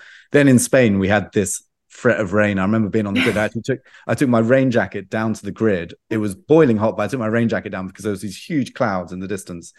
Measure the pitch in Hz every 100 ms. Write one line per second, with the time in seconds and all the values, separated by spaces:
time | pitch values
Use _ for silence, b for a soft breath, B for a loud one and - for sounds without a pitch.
0 | B B B 143 139 123 - 135 120 98
1 | 95 104 90 110 95 - _ _ _ -
2 | 120 95 98 104 104 98 95 113 104 110
3 | 101 101 123 104 107 117 107 123 B B
4 | B 117 139 117 113 131 131 117 95 101
5 | 92 110 113 104 101 90 110 92 85 -
6 | - 110 104 95 - 156 147 107 110 98
7 | 104 131 110 117 117 98 101 95 95 -
8 | 104 98 107 90 - 160 113 - 120 95
9 | 87 92 95 101 - 87 82